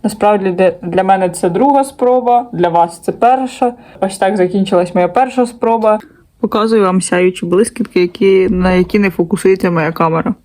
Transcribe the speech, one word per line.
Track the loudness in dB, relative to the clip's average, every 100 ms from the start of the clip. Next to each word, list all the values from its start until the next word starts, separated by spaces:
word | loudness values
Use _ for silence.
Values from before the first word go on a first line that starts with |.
Насправді | -4 0 2 2 0
для, | 2 0
для | 0 -4 -2
мене | 2 2 0
це | -2 -2
друга | 0 2 2
спроба, | 0 -2 0 2 2 0 0
для | -2 0
вас | 2 0 -2
це | -8
перша. | 0 2 2 -2 -4 -4 -4 -20 -8
Ось | -6 -2
так | -2 0
закінчилась | 0 0 0 0 0
моя | -2 0
перша | 0 0 0 -4
спроба. | -2 -2 0 0 0 -4 _ _ _
Показую | -4 -2 0 2
вам | 2 0
сяючі | 0 0 0 -2 -2
блискітки, | 0 0 -4 -4 -2
які, | -2 0 2 2 2
на | 0 0
які | 0 0 0
не | 0
фокусується | -2 -4 0 2 2 0
моя | 0 -2
камера. | -2 -2 0 -4 -8